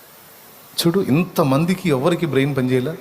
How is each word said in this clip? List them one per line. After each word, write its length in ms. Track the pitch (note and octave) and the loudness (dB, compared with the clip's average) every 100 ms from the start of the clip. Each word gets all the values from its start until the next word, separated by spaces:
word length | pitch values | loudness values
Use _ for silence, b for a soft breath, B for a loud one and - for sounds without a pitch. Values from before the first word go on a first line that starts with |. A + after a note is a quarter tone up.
| - - - - - - - - | -20 -20 -20 -20 -20 -20 -18 -2
చూడు, 200 | E3+ F#3 | 0 0
ఇంతమందికి 920 | F#3+ C#3+ F3+ - D3 C3+ E3+ F#3+ F3 | 2 0 0 0 2 2 0 -2 0
ఎవరికి 360 | C3+ D#3 E3+ E3 | 0 0 0 0
బ్రెయిన్ 320 | C3 C#3 C3+ | 0 0 0
పనిచేయలే? 360 | B2+ B2+ B2+ - | 0 0 -2 -8